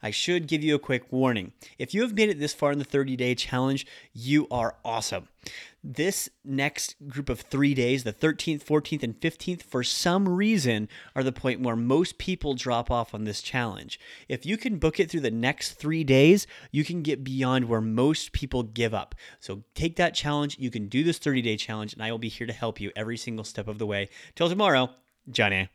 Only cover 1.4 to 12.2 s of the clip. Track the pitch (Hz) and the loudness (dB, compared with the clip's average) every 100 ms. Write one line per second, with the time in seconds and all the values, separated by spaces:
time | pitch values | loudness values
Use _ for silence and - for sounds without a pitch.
1.4 | 90 - - - 127 196 247 208 214 165 | -4 -12 -20 -10 -4 -2 -2 2 2 2
2.4 | 147 - 147 143 139 143 135 127 123 123 | -2 0 0 0 0 0 0 0 0 0
3.4 | - 127 131 135 - - - - 120 147 | 0 0 2 0 -4 -18 -20 -12 2 4
4.4 | 151 120 113 - - 113 110 98 85 _ | 4 0 -2 -2 -4 -4 -2 -6 -10 _
5.4 | - - - _ 147 127 165 196 - _ | -16 -16 -18 _ -14 -2 -2 -2 -6 _
6.4 | - 135 139 - - - 143 131 143 120 | -6 -2 -2 -2 -8 -8 -12 -10 -6 -6
7.4 | - 135 143 135 120 135 120 104 160 151 | -4 2 2 4 2 2 0 0 0 0
8.4 | - 151 - 151 147 151 123 113 165 - | -2 -4 2 0 2 -4 -4 -2 -4 -4
9.4 | - 175 - 127 123 - 180 180 196 180 | -6 -6 -4 -4 -2 0 2 4 4 2
10.4 | 208 220 131 110 107 - - - 131 127 | 4 4 2 0 -2 -10 -12 -2 -2 0
11.4 | 135 120 127 117 117 139 175 - | -2 0 0 0 2 4 2 -2